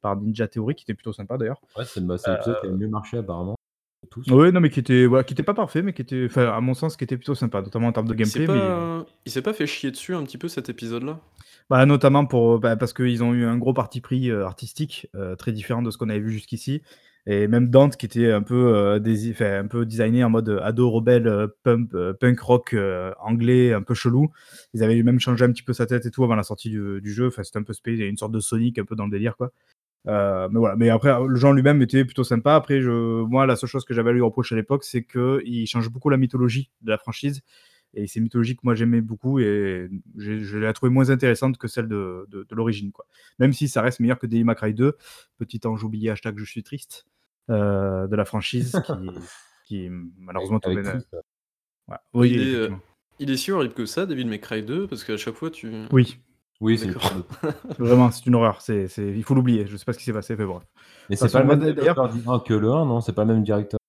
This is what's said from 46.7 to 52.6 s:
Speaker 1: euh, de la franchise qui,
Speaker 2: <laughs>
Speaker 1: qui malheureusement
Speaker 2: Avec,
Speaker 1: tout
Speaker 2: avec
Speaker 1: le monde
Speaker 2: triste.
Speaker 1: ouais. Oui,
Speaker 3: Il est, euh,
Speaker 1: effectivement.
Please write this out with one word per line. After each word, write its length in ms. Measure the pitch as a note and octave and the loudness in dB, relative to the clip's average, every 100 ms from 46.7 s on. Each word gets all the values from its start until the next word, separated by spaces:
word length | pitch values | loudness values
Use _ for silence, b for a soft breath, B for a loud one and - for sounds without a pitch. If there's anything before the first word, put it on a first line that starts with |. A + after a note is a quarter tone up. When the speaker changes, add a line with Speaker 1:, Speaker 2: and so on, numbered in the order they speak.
| C#3 - - _ _ _ _ - | -16 -16 -20 _ _ _ _ -4
Speaker 1:
euh, 560 | A2 G2+ G2 G2 F#2+ F#2+ | 0 0 0 -2 -4 -2
de 80 | G#2 | -2
la 100 | G2 | -2
franchise 560 | A2 - B2 B2 F#3 - | -4 -4 -4 -2 -4 -4
qui, 60 | |
Speaker 2:
<laughs> 760 | G2+ F#2 F2+ - - _ _ _ | -10 -10 -14 -18 -20 _ _ _
Speaker 1:
qui 220 | G2+ F2+ F2+ F2 F#2 | -10 -10 -12 -14 -20
malheureusement 400 | F2+ F2+ F#2+ G#2+ | -10 -8 -2 -2
Speaker 2:
Avec, 60 | |
Speaker 1:
tout 60 | F#2+ | -2
Speaker 2:
avec 140 | F#2+ G2 | -4 -4
Speaker 1:
le 40 | |
monde 100 | B2 | -8
Speaker 2:
triste. 200 | - E2+ - _ _ _ _ _ - | -10 -18 -18 _ _ _ _ _ -18
Speaker 1:
ouais. 80 | - _ A#2+ | -18 _ 2
Oui, 160 | B2 | 4
Speaker 3:
Il 100 | A#2+ | 4
est, 40 | C3 | 0
euh, 120 | |
Speaker 1:
effectivement. 220 | B2 | -2